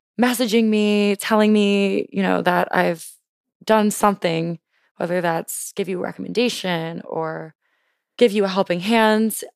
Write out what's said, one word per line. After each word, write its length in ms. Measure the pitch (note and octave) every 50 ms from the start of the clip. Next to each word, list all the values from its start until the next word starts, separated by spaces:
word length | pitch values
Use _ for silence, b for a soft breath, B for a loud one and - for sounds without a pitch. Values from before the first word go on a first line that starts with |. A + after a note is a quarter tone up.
| _ _ _ -
messaging 440 | A#3 B3 B3 A3 B3+ G#3+ G3 A#3 A3+
me, 500 | A3 G#3+ G#3+ G#3 G#3 G#3 G#3 G#3 G3+ G3+
telling 360 | - - - A3 G#3+ G#3+ G#3+
me, 560 | G#3+ G#3 G3+ G3+ G3+ G3+ G3+ G3 F#3+ - - -
you 100 | - G3
know, 200 | F#3+ F3+ F#3 F3+
that 260 | F3+ F3+ F3+ F3+ F3+ - -
I've 340 | F#3 F3 F3 F3 E3 - - - _ _ _ _ _ _ _ _ _ -
done 260 | - A3 A3 G#3 G#3
something, 720 | G3+ - - G#3 G3 - - F3 E3 E3 E3 E3+ E3+ - _ _ _ _ _ _ _
whether 240 | - - E3+ F3 F3+
that's 500 | E3+ E3+ E3 E3 - - - - - - -
give 160 | - G3 F3
you 100 | F#3+ F3+
a 40 | -
recommendation 1000 | - - - - - F3 G#3+ B3 A#3 - - - F#3 F3 E3 D#3+ E3 E3+ - -
or 500 | - - D#3+ D#3+ D#3+ D#3+ D#3+ D#3+ D#3+ - _ _ _ _ _ _ _ _ _ _ _ _
give 140 | - B3 A3+
you 120 | G3 G#3+ G3
a 60 | F#3+
helping 320 | F#3 G3 F#3 - F3+ F3
hand. 600 | F3 G#3 A#3 A3+ A3 G#3+ G#3+ G#3+ A3 A3 - - - - -